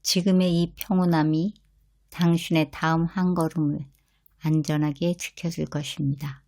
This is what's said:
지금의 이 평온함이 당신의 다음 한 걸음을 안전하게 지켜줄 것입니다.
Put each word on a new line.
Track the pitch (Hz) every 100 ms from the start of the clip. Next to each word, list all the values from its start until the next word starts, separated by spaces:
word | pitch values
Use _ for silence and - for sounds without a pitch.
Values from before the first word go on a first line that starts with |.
지금의 | - 190 185 185 180 170
이 | 170
평온함이 | - - 185 180 165 156 156 185 214 _ _ _ _ _
당신의 | - 170 170 - 165 151
다음 | - 160 165
한 | 165 - 180
걸음을 | 180 160 160 151 151 143 _ _ _ _ _
안전하게 | 160 156 151 151 151 139 175 175
지켜줄 | - - 170 165 156
것입니다. | 147 135 - 143 139 143 135